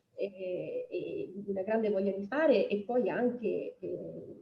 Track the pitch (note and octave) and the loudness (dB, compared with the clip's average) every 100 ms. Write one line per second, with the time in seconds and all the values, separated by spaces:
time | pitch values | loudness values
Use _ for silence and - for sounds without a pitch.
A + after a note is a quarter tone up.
0 | - - - F#3+ F#3 F3+ D3+ E3 - F3 | -10 -4 -4 -4 -4 -2 -2 -4 -4 -4
1 | D3+ - - G3+ G3+ G3 F#3+ A3 G#3+ F#3+ | -4 -6 -6 -8 -4 -2 2 2 4 2
2 | G3 F#3+ G3+ C4+ D#4+ A3 F3 G3+ G#3 B3 | 2 0 -2 2 6 6 6 0 2 2
3 | F#3+ E3 B3 A#3+ G#3+ F3+ - - F3+ F3 | 2 2 2 0 -2 -2 -4 -8 -6 -6
4 | E3+ E3 - - | -8 -10 -12 -14